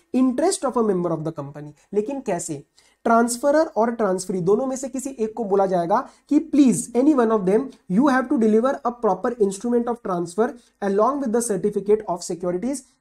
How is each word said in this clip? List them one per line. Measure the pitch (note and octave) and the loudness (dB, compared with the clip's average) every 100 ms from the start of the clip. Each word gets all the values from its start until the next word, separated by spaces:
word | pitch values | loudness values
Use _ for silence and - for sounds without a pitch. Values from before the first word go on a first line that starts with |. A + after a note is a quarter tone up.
| _ B3 | _ 0
interest | C4 B3+ E4 - | 2 2 0 0
of | C4+ | -2
a | A#3+ | 0
member | A3 F3+ F3 | 0 0 -2
of | D#3+ | -4
the | D#3 | -6
company। | D#3 C#3 D3 D3 - _ | -8 -12 -14 -18 -20 _
लेकिन | G3+ G#3+ C#4 | -4 -4 -6
कैसे? | C4 E3+ E3+ C#3+ - _ _ _ | -4 -6 -6 -10 -12 _ _ _
ट्रांसफरर | A#3 A#3 A#3+ A#3+ C#4+ D4+ D#4+ | 2 4 2 0 2 2 0
और | - A#3 | 0 -2
ट्रांसफरी | A#3 G#3 F#3 F#3 F#3+ | 0 -2 -2 -4 -2
दोनों | E3+ G#3+ C4 | 2 0 0
में | C4 | -6
से | C4+ | -6
किसी | C4 C4+ C4+ | -8 -10 -6
एक | A3 A3 | -6 -4
को | |
बोला | G#3+ G3 F#3+ | -2 0 2
जाएगा | F#3 E3+ A3 C#4 _ _ | 0 0 -2 -2 _ _
कि | D4 D#4+ C#4 | 0 2 4
"Please, | C4+ F3 - A#3+ | 4 4 0 2
any | C4+ C#4+ | 4 4
one | A3+ A3 | 4 2
of | F#3 | 2
them, | G#3+ C4+ - _ | 0 0 -12 _
you | F#3 C#4+ | 2 4
have | B3+ B3+ | 2 2
to | C#4+ | 2
deliver | A3 G#3+ B3+ | 4 4 2
a | C#4 A#3+ A#3+ G#3+ | -2 -4 -2 -2
proper | F#3 B3 A#3+ G3 | 0 -2 0 -2
instrument | F#3+ A#3+ A#3+ | 0 -2 0
of | A#3+ A#3 G#3 | 0 -6 -4
transfer | F3 E3+ G#3 A#3+ B3+ _ _ | -4 -4 -2 -2 -4 _ _
along | G3 G3 A3+ C#4+ | -2 2 2 0
with | C4+ A#3 | -2 -2
the | A#3 | -2
certificate | F#3+ G#3 G3+ G3 G#3+ G#3+ | -2 0 -2 2 0 0
of | F3 | -8
securities | - E3+ F3+ F3+ A#3 C#4 - _ | -6 -6 -4 -2 -4 -6 -10 _